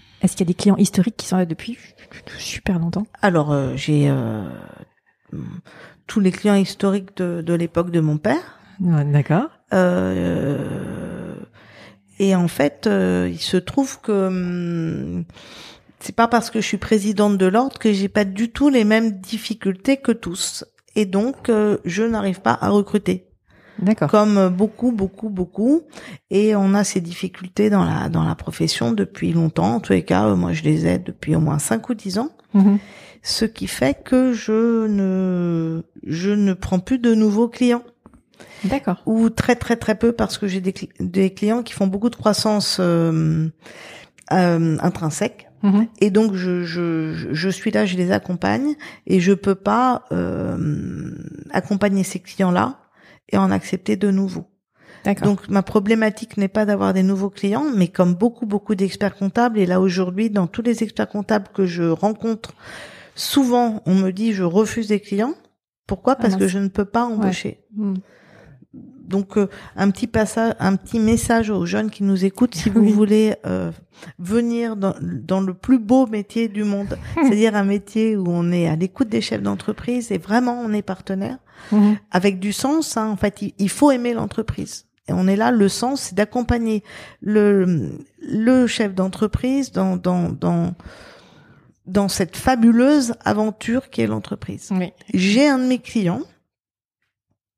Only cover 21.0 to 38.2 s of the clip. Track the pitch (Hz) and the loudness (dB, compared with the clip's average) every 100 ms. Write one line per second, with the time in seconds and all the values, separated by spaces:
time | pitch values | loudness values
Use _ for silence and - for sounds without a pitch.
21 | 196 190 240 269 - 214 214 196 175 180 | 0 0 -2 -2 0 2 2 0 -2 -2
22 | 226 220 196 185 - - 202 202 202 208 | -2 0 -2 -2 -2 0 2 2 2 0
23 | - 180 - _ _ _ _ - 185 220 | -2 -4 -8 _ _ _ _ -2 0 2
24 | 147 214 214 202 185 180 214 - 247 220 | 4 4 4 4 4 2 -2 0 -2 0
25 | 190 - 220 185 175 - 233 320 - - | -4 -6 -8 -6 -6 0 2 2 -2 -16
26 | - 185 - 196 214 208 196 202 202 190 | -18 -18 -2 2 4 4 4 2 2 -2
27 | 170 175 185 - 180 - 208 202 170 156 | -6 -8 -10 -10 -6 0 2 4 2 0
28 | - 165 - - - - 82 - 117 107 | -2 0 0 -2 -8 -4 -2 0 -2 0
29 | 92 - 175 170 160 113 90 120 - 92 | -2 -4 -2 0 0 0 0 0 0 0
30 | - - 214 175 175 160 151 156 165 180 | 2 2 2 2 0 -2 0 2 2 -2
31 | 180 - - 160 156 147 - 226 226 220 | -4 -8 -2 0 0 0 -2 -2 -4 -8
32 | 196 190 285 - _ 202 196 202 - - | -6 -6 -6 -10 _ 4 6 4 -2 -20
33 | - - - - - - 95 - 185 277 | -20 -10 -4 -2 -2 -4 -8 0 0 0
34 | - 254 254 226 - 220 233 226 220 202 | 0 2 2 0 0 2 2 2 0 0
35 | 190 185 185 180 175 165 165 160 - - | 0 0 0 0 0 0 -2 -4 -8 -12
36 | - 160 190 208 196 185 - 185 - 262 | -8 -4 0 2 2 0 -2 -2 0 0
37 | 233 220 214 208 233 - 247 240 - _ | 4 4 4 2 0 2 0 0 -4 _
38 | - _ | -20 _